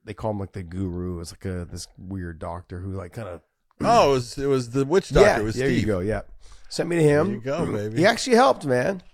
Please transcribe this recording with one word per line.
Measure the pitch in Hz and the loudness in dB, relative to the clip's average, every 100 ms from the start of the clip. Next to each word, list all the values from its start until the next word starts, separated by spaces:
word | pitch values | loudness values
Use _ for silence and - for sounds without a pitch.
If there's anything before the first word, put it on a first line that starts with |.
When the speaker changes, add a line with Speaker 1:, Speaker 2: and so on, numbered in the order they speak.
| - | -14
Speaker 1:
they | |
call | 104 110 | -8 -6
him, | 104 | -4
like, | 98 | -8
the | 104 | -10
guru. | 87 90 95 87 90 87 | -10 -6 -6 -4 -6 -8
It's | 82 | -12
like | - 98 | -12 -8
a, | 90 82 | -8 -10
this | 90 - - | -12 -16 -18
weird | 92 95 87 80 | -12 -10 -10 -10
doctor | 87 85 - 90 | -10 -12 -12 -12
who, | 95 | -8
like, | 95 90 | -10 -10
kinda | 117 101 85 _ _ _ _ | -12 -12 -14 _ _ _ _
Speaker 2:
Oh, | 202 233 156 | 4 6 6
it | |
was, | 131 123 - | 4 -2 -6
it | 139 | 0
was | 135 120 | 0 0
the | 131 135 | -2 2
witch | 185 - | 2 4
doctor. | 135 208 | 6 6
Speaker 1:
Yeah, | 123 | 6
Speaker 2:
It | |
was | 107 110 | -2 -2
Speaker 1:
there | 135 | 0
Speaker 2:
Steve. | 123 | 0
Speaker 1:
you | 104 | 0
go, | 95 | 0
yeah. | 98 101 - - - - - | -2 -4 -8 -20 -20 -20 -10
Sent | - 165 | -6 -2
me | 170 | 4
to | |
him. | 151 147 180 | 4 4 2
Speaker 2:
There | 202 | -4
you | |
go, | 120 156 170 | -6 -4 -4
baby. | 104 104 117 | -4 -4 2
Speaker 1:
He | 190 | 2
actually | 226 254 233 | 2 2 4
helped, | 269 226 156 | 4 2 0
man. | 123 147 196 - | 0 0 -4 -12